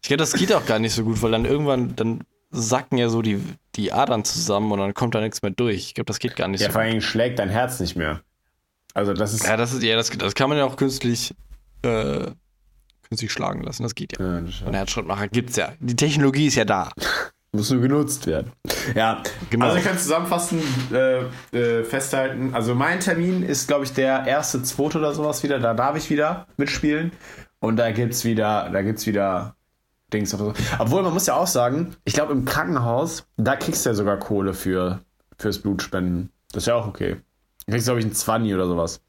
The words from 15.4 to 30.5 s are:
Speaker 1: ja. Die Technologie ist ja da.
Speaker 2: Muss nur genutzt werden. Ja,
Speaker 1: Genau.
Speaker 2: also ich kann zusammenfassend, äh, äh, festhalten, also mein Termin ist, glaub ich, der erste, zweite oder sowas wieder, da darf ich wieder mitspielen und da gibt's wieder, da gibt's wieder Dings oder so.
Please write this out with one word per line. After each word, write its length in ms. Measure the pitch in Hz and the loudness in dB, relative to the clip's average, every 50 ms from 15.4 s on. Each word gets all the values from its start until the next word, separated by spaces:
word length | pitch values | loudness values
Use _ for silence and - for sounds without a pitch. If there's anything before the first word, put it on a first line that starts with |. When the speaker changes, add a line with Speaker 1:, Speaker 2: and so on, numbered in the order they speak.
| 123 123 - | -2 0 -2
Speaker 1:
ja. 160 | 107 95 - - - | -2 -2 -2 -4 -8
Die 160 | - 123 120 | -4 -4 0
Technologie 500 | 120 139 151 143 151 143 139 131 139 156 | 2 2 2 4 4 4 4 4 4 2
ist 80 | 147 - | 4 4
ja 100 | 123 113 | 2 2
da. 260 | 98 104 95 90 80 - - - - - - - - _ _ _ _ | 2 2 0 0 -4 -6 -6 -4 -2 -2 -2 -4 -6 _ _ _ _
Speaker 2:
Muss 200 | - 107 107 110 | -2 -2 0 2
nur 100 | 135 123 | 2 4
genutzt 460 | 120 131 139 147 147 127 - - - | 4 4 4 2 2 0 -2 -4 -2
werden. 260 | 82 80 76 - - - _ _ - - - - - 117 | -2 -2 -2 -2 -6 -10 _ _ -4 -4 -4 -2 -2 0
Ja, 280 | 113 110 113 110 - - - - - - - | 2 2 2 2 0 -4 -10 -10 -10 -8 -2
Speaker 1:
Genau. 160 | - 117 123 | 0 2 4
Speaker 2:
also 120 | 120 107 180 | 4 4 2
ich 60 | 180 | 2
kann 140 | 202 185 180 | 2 0 0
zusammenfassend, 640 | - - 156 165 175 - 180 170 170 - 180 165 156 143 131 127 127 127 117 | 0 0 0 0 2 0 0 0 0 0 -2 -2 0 0 -2 -2 -2 0 0
äh, 300 | 123 131 131 131 127 127 123 123 - - - - | 2 4 4 2 2 0 -4 -8 -12 -16 -6 -2
äh, 260 | 120 120 117 117 113 113 | 0 2 2 2 0 0
festhalten, 680 | 113 - 135 131 - - 135 131 131 135 - 131 131 123 | 0 -2 -4 -2 0 0 0 0 0 -2 -2 -2 -2 0
also 200 | 120 110 117 123 | 0 0 2 2
mein 260 | 123 139 156 180 185 | 2 2 2 2 0
Termin 420 | 180 190 175 165 170 180 185 180 180 | 0 0 0 2 2 0 0 0 0
ist, 260 | - 143 135 - - | 0 -2 -2 0 2
glaub 140 | 147 143 135 | 0 0 0
ich, 120 | 131 127 | 0 0
der 320 | 135 131 131 135 131 131 | 0 2 2 2 2 2
erste, 360 | 135 135 147 147 - - 131 127 | 2 0 0 0 0 -2 -2 -4
zweite 360 | - - - 139 151 151 165 | -4 -2 0 -2 0 0 0
oder 160 | 151 147 143 | 0 0 0
sowas 280 | 156 151 151 147 - - | 0 -2 -2 -2 -2 -2
wieder, 160 | 143 143 131 | 0 0 2
da 140 | 117 117 113 | 2 2 2
darf 240 | 110 123 135 147 | 2 2 0 0
ich 140 | 160 151 - | -2 -2 0
wieder 360 | 156 143 147 156 175 180 - _ - - | 2 2 2 2 0 -4 -8 _ -4 -4
mitspielen 520 | 143 143 - - - 147 147 151 165 170 - - - - - - - _ _ _ | -2 -2 -2 0 2 2 2 2 0 -4 -6 -8 -20 -20 -20 -20 -20 _ _ _
und 160 | - 113 113 | -2 0 2
da 140 | 110 117 113 | 2 2 2
gibt's 340 | 110 110 120 113 123 - - | 2 0 0 0 0 -2 0
wieder, 440 | 117 113 110 107 107 107 104 - 87 | 0 2 2 2 2 2 0 0 0
da 120 | 87 95 98 | -2 0 0
gibt's 240 | 104 110 107 - | 0 -2 -2 -2
wieder 480 | 113 101 101 98 98 92 92 98 107 - _ _ _ _ _ _ _ _ _ _ _ - | 0 0 2 2 2 0 -2 -4 -6 -12 _ _ _ _ _ _ _ _ _ _ _ -2
Dings 220 | 107 104 98 - | -2 -2 -2 -2
oder 100 | 98 104 | -2 -2
so. 100 | 104 | -2